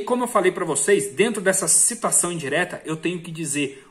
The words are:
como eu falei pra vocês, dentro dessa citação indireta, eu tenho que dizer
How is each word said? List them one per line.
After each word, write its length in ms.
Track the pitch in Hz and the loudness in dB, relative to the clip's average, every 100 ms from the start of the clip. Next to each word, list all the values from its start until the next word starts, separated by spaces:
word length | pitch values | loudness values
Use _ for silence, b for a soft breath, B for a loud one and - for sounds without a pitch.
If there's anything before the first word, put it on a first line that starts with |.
| - | 2
como 180 | 247 | 0
eu 40 | 240 | 2
falei 200 | 214 185 | 2 2
pra 100 | 185 | 0
vocês, 480 | 160 - - 202 - | -2 0 4 4 2
dentro 300 | 156 226 226 | 0 0 2
dessa 260 | 190 190 175 | 0 0 2
citação 640 | - - 240 185 - 175 | 2 2 0 0 0 0
indireta, 500 | 170 135 151 180 - 147 | -4 -2 -2 -2 -6 -8
eu 100 | 160 | -4
tenho 260 | 170 180 | -4 -4
que 80 | 175 | -8
dizer 560 | 160 151 147 139 - - | -8 -4 -4 -4 -8 -20